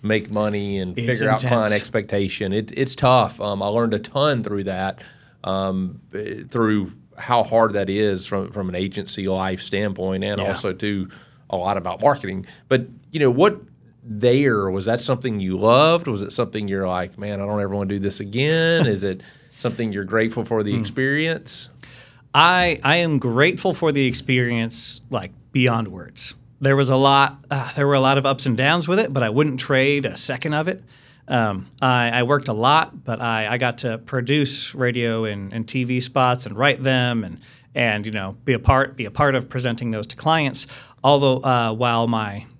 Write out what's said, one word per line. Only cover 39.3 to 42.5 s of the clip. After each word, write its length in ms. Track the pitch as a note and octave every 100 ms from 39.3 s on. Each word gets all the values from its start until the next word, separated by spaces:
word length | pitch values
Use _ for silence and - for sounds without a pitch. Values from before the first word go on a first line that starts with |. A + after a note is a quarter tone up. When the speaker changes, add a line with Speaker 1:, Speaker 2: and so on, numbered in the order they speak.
Speaker 2:
of 140 | C3+ -
presenting 400 | C3 B2 A#2 A#2+
those 160 | A2 A2
to 80 | -
clients. 500 | D#3 D#3+ C#3+ - - - - -
Although, 340 | C3 C#3+ C#3 C3
uh, 340 | C3+ B2 A#2
while 320 | A2+ B2 A#2 A#2
my 400 | A2+ G#2+ G2+ A2